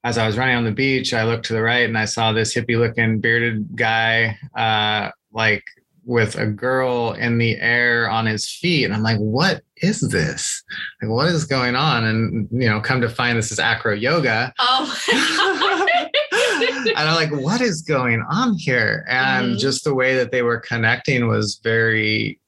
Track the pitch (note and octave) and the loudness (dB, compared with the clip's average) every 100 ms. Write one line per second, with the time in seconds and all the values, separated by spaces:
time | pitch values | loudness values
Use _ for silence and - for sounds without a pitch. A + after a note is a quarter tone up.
0 | A#2+ A#2 A2 G#2+ C3 A#2+ A2+ G#2 C3+ C3 | -2 0 0 0 2 2 0 0 0 0
1 | - A#2+ A2+ A#2 - A2+ A2+ A#2+ A#2 A2+ | 0 0 0 -2 -2 -2 2 2 2 0
2 | G#2+ - A2+ A2 A2 B2 A#2 A#2 A#2 A#2 | -2 0 2 2 0 -2 0 2 2 2
3 | A2+ A2 A#2 A#2 A#2 A2 G#2 A2+ A2+ A2+ | 0 2 2 0 0 -2 -6 -2 0 2
4 | A2+ A2+ A2+ A2 - - A2+ A2 G#2+ G#2+ | 2 2 0 -4 -10 -4 0 0 0 -2
5 | G2+ - _ A2 A2 G2+ - - _ _ | -4 -10 _ -2 0 0 -6 -20 _ _
6 | A#2+ A#2+ A2 G2+ G#2+ G#2 B2 C3 B2+ B2 | -2 2 2 0 -4 -2 0 0 0 0
7 | A#2 G#2+ A#2+ A#2 A#2 - A#2 A#2+ A#2+ A#2 | -2 -2 0 2 0 2 2 4 4 2
8 | A2+ A2 A2+ G#2+ - - F3 D#3+ G#2 G#2+ | 2 0 0 -2 -6 -4 0 0 0 0
9 | A2 A2 G#2+ D3 F#3+ - _ - F3 G#3+ | 0 0 0 2 2 0 _ -2 -2 0
10 | - F#2 D#2 C2 - - _ - - - | -2 0 -2 -4 -8 -10 _ -12 -12 -8
11 | A2 A#2 D#3+ E3 D3+ C#3 B2 B2 D#3 A#2+ | -4 0 0 0 0 0 0 0 0 2
12 | A2+ A2 A2+ A2+ G#2 A#2 A#2+ G#2+ A2 C3 | 2 2 0 -2 -2 0 2 0 0 0
13 | A#2 A#2 A#2+ A#2 G#2+ - G#2+ A#2 A2+ G2+ | 0 0 0 0 -2 -2 0 0 -2 0
14 | A#2+ E3+ C3+ A2 B2 - B3 C4 C#4 A#3+ | 0 0 2 0 -2 -2 0 0 -2 -6
15 | - B3 E4 - G4 D#4+ G4 F4 G#4 F5 | 0 0 2 0 0 0 0 0 2 0
16 | - C#5 D5+ A4+ B4 F4 A#4+ - A3+ - | 0 -2 0 0 2 2 0 0 -2 0
17 | D#3 E3 D#3 D3 C3+ A#3+ A#3+ D#3 - C#3 | 2 2 0 -2 -2 0 0 -2 -2 0
18 | B2 A2+ A2 F3 B3 F#3 C#3+ B2 A2 A2 | 2 0 0 -2 0 0 0 0 0 -2
19 | - B2+ C3 B2+ B2 A#2 C3+ C3 D#3 C3+ | -2 0 2 0 0 0 -2 -2 -2 0
20 | B2+ C3 A#2+ B2+ A#2+ A#2 - A#2 A2+ B2 | 2 2 0 0 0 -2 -4 -2 0 0
21 | - B2+ A#2 G#2+ G#2+ - A#2 A2+ A2+ A2 | 0 0 2 0 -2 -4 0 2 2 2
22 | G#2+ G#2+ A2 - | 0 0 -2 -6